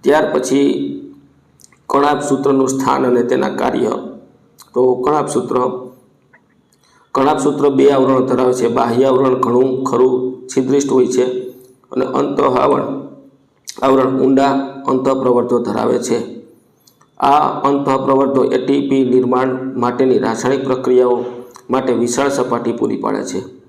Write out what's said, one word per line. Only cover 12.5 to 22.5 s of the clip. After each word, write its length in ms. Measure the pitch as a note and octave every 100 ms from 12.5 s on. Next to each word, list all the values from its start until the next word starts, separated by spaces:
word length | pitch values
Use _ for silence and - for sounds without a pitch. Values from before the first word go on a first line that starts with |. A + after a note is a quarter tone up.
| B2+ C#3 C3+ - - - - - _ _ _ - - C3+
આવરણ 280 | C3+ B2+ C3
ઊંડા 320 | C3 C3+ C#3 C3+ C3+ - -
અંતઃપ્રવર્તો 640 | C3 C3+ C3 B2 B2 A#2+ A#2+ G#2
ધરાવે 320 | A2+ A2 B2 -
છે. 100 | A#2 - - - _ _ _ _ _ _ _
આ 260 | C#3 D3 C3+ - C#3
અંતઃપ્રવર્તો 760 | C#3 C#3 C3+ C3+ C3+ C3+ B2+ C#3 C3+
એ 20 |
ટી 220 | C3+ C#3 C#3
પી 140 | C3+ B2+
નિર્માણ 380 | B2 A#2+ B2+ C3 B2+ - A#2+
માટેની 380 | A#2+ A#2+ C3 B2 G#2
રાસાયણિક 380 | A2+ B2 C3+ C3+
પ્રક્રિયાઓ 500 | B2+ B2+ B2 B2 A#2+ A#2+ - - - -
માટે 200 | B2+ C3 A2+
વિશાળ 280 | A#2+ - C#3 C3+
સપાટી 380 | B2